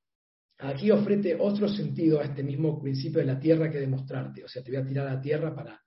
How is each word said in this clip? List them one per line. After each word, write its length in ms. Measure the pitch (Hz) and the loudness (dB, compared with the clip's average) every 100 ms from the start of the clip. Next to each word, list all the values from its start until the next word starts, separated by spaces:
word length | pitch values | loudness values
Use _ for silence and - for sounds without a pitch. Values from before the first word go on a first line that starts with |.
| _ _ _ _ _ - | _ _ _ _ _ -12
aquí 320 | - - 208 | -8 0 4
ofrece 440 | - - 202 175 160 | 4 4 2 2 2
otro 280 | 202 202 - | 2 2 0
sentido 520 | - 151 156 160 147 | 0 -2 2 4 4
a 60 | 139 | 2
este 180 | 135 | -2
mismo 360 | 135 139 156 - | -4 0 0 0
principio 400 | 139 135 165 156 | -4 -4 -2 0
de 60 | 135 | 0
la 140 | 135 | 2
tierra 320 | 156 160 147 | 4 4 2
que 80 | 143 | -2
demostrarte, 640 | 135 131 - 135 135 - | -2 -4 -4 -6 -8 -10
o 40 | - | -14
sea, 160 | 127 | -12
te 80 | 123 | -6
voy 100 | 135 | -6
a 40 | 131 | -4
tirar 220 | 135 139 | -4 -2
a 80 | 131 | -4
la 60 | |
tierra 340 | 139 151 165 - | -2 -2 -2 -6
para 260 | - - | -12 -16